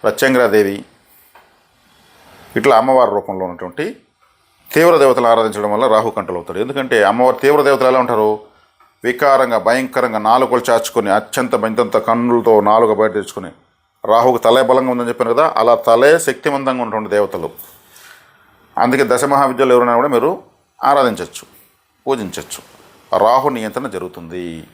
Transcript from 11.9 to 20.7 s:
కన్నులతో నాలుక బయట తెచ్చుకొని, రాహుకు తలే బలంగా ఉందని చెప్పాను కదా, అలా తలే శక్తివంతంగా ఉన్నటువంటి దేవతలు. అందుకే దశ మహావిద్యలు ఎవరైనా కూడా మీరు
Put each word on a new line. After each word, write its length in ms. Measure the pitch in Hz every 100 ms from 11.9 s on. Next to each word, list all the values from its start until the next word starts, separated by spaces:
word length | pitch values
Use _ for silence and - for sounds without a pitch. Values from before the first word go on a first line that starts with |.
| 110 107
కన్నులతో 460 | 117 120 120 113 107 104
నాలుక 200 | 110 113 104
బయట 140 | 110 107
తెచ్చుకొని, 320 | 95 - 90 - _ _ _ _ -
రాహుకు 240 | 113 123 120
తలే 260 | 113 123 120
బలంగా 220 | 131 131
ఉందని 160 | 123 120
చెప్పాను 240 | 117 117
కదా, 120 | 117 160 -
అలా 180 | 127 117
తలే 360 | - 117 139 165
శక్తివంతంగా 600 | 156 127 156 139 135 127
ఉన్నటువంటి 280 | 117 101 104
దేవతలు. 400 | 104 101 98 80 - - - _ - - - _ _ _ _ _ -
అందుకే 260 | 120 127 123
దశ 120 | 123 143
మహావిద్యలు 420 | 139 139 127 131 123
ఎవరైనా 180 | 123 117
కూడా 100 | 143 123
మీరు 140 | 135 180 - _ _